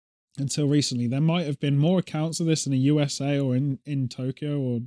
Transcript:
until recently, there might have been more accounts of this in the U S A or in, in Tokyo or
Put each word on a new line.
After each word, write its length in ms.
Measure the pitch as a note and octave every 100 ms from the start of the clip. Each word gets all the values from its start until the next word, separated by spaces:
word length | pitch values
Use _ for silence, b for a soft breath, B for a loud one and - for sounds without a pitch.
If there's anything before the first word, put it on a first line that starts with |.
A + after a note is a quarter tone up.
| _ _ _ -
until 300 | C#3 - D3
recently, 400 | D3 C3 B2 A#2+
there 120 | C3+
might 260 | D#3+ F3 D3+
have 120 | C#3+
been 180 | C#3+ C#3+
more 220 | D#3 F#3
accounts 400 | - D#3 D#3+ D#3
of 80 | E3
this 180 | D#3 -
in 60 |
the 60 | C3
U 220 | C3+ D3+
S 200 | C#3 -
A 200 | C#3 C#3+
or 160 | C3+ B2+
in, 240 | C#3+ C3+
in 220 | - C#3 B2+
Tokyo 520 | - B2+ - D3+ D3
or 180 | B2+ A#2+